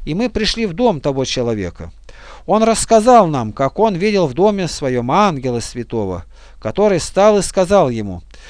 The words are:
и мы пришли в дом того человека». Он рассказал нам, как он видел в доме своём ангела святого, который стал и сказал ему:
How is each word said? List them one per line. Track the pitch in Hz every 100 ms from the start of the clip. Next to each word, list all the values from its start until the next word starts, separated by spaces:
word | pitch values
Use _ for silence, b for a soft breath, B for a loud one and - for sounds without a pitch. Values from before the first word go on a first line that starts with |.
и | -
мы | 170 247
пришли | 226 214 220 220
в |
дом | 165 247 156
того | 147 135
человека». | 127 - 120 110 90 - 85 - B B B B -
Он | 208
рассказал | 226 220 - 226 220 240 175
нам, | 143 110
как | 104 135 -
он | 220 175
видел | 208 202 160
в |
доме | 127 208 202 170
своём | - 139 123 120
ангела | 170 208 143 127 120
святого, | - 123 117 113 98 87 - b b b
который | 110 185 208 180
стал | - 190 208 208
и |
сказал | - - 180 202 143
ему: | 113 101 90 - B